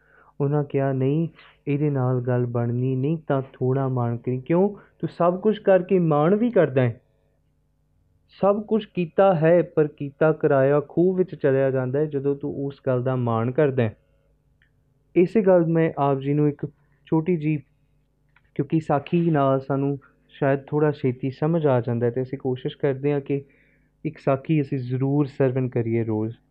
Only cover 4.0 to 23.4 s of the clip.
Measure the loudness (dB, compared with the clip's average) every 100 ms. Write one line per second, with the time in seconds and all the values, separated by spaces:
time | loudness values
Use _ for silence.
4 | -2 -4 -6 -8 -2 0 0 -2 -20 _
5 | -12 0 0 0 -2 -2 2 2 4 0
6 | 2 2 2 2 2 2 2 2 0 -2
7 | _ _ _ _ _ _ _ _ _ _
8 | _ _ _ -2 0 0 0 -2 -2 -6
9 | -4 2 4 4 4 4 2 0 -2 -2
10 | -12 0 0 2 2 4 4 2 0 0
11 | 2 2 -4 -2 0 2 2 0 -2 -2
12 | -2 -2 -4 -4 -6 -8 -8 -6 -2 -2
13 | 0 -2 0 0 0 0 0 2 -2 -4
14 | _ _ _ _ _ _ _ _ _ _
15 | _ 0 2 2 4 4 4 2 0 0
16 | -2 0 -2 0 0 -2 -12 _ _ _
17 | -2 -2 0 -2 -2 -4 -6 _ _ _
18 | _ _ _ _ _ -4 0 0 2 -2
19 | 0 0 2 2 2 2 0 -2 -2 -4
20 | -10 _ _ -4 -2 0 -2 0 0 0
21 | -4 -4 -8 -4 -2 0 2 0 0 -2
22 | -2 -2 -6 -6 -6 -4 -8 -4 -4 -2
23 | -2 -4 -4 -6